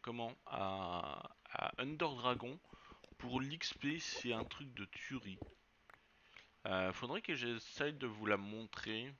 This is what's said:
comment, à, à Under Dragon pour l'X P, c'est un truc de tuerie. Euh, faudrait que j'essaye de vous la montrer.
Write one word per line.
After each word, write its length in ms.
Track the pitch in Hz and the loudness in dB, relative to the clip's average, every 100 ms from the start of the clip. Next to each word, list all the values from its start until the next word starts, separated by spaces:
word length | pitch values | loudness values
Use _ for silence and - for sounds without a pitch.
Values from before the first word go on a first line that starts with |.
comment, 340 | - 120 117 127 - | -4 -2 -2 -4 -6
à, 840 | - 98 95 92 87 - 69 - - - | 0 2 2 2 2 0 -4 -6 -12 -6
à 200 | - - - | 0 0 2
Under 340 | 131 151 165 131 | -2 2 2 4
Dragon 420 | 120 123 123 151 - - - - - - | 4 4 2 -6 -12 -18 -16 -18 -18 -8
pour 220 | 123 127 | 0 2
l'X 320 | 135 160 - | 2 0 -2
P, 260 | - 143 160 | 0 0 2
c'est 320 | - - 123 | 0 -2 0
un 120 | 113 | 0
truc 300 | 110 - 143 | 0 -4 -8
de 100 | 123 98 | -6 -8
tuerie. 520 | - - 135 98 95 - - _ _ _ - _ - - - - - 101 | -6 -4 -4 -4 -8 -10 -12 _ _ _ -20 _ -20 -20 -20 -20 -6 2
Euh, 260 | 95 92 | 4 4
faudrait 300 | 92 123 170 | 2 -2 -2
que 140 | - 151 | 0 0
j'essaye 560 | 120 117 - - 147 | 2 0 -4 0 0
de 160 | 151 131 | 2 -2
vous 180 | 107 107 | 0 4
la 100 | 101 | 4
montrer. 760 | 101 107 113 - - 110 123 139 | 4 -4 -6 -6 -2 -2 -4 -10